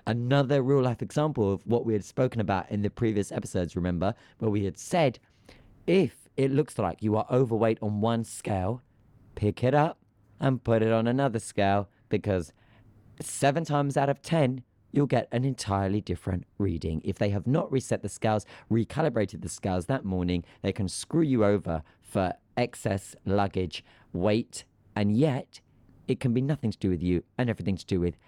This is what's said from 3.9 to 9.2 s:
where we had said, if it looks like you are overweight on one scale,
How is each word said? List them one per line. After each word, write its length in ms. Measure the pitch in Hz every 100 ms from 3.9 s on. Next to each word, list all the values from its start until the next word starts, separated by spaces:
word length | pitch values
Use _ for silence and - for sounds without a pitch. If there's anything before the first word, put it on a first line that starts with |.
| 87 95 117 - _
where 100 | 113
we 140 | 104
had 120 | 98 -
said, 420 | - 180 143 - _ _ - - - - -
if 420 | 185 156 - _ -
it 140 | 135
looks 260 | 135 - -
like 240 | 95 -
you 140 | 107 107
are 100 | -
overweight 480 | 131 127 110 113 113
on 200 | 107 104
one 240 | 110 117
scale, 580 | 113 - - 98 92 127 - _ _ -